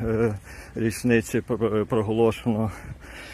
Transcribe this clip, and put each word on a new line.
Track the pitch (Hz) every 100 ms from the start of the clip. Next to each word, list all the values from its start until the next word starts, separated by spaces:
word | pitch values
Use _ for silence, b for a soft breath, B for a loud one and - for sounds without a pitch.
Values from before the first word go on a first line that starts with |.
е, | 113 110 113 104 B B B
річниці | - 113 107 123 117 110 120
про-, | - 113 110 107 104
проголошено, | 113 104 113 117 104 - 107 110 B B - B B B